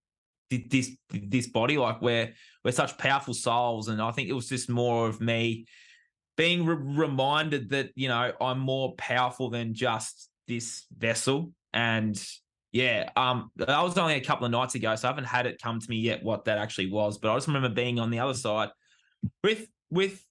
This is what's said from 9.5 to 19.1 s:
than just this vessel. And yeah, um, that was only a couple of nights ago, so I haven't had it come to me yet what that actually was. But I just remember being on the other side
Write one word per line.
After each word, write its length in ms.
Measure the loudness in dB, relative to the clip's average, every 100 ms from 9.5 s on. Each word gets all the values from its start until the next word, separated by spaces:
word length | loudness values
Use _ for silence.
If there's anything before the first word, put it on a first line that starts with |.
than 240 | -2 -4
just 560 | -2 0 0 -4 -12 -20 _ -8
this 380 | -6 -6 -12 -16 -2
vessel. 560 | 0 2 2 0 -2 -10 _
And 480 | 0 2 2 0 -2 -8 -16 _ _ _
yeah, 380 | 0 2 2 0 2
um, 340 | 2 0 -4 -4
that 260 | 0 2
was 160 | 2 2
only 160 | 2
a 60 | 2
couple 220 | 0 0 0
of 60 |
nights 220 | 0 0
ago, 200 | -2 0 0
so 120 | 0
I 20 |
haven't 140 | -2
had 220 | -2 0 0
it 140 | -4
come 180 | -6 -6
to 100 | -4
me 60 | -2
yet 240 | 0 0
what 220 | -2 -2 0
that 120 | 0
actually 320 | -2 -2 -2
was. 280 | 0 0 0
But 120 | 0
I 40 | 0
just 100 | 0
remember 220 | 0 0
being 280 | 0 0 0
on 120 | 0
the 100 | 0
other 140 | -2
side 360 | -2 -2 0 -2 -6 _ _ _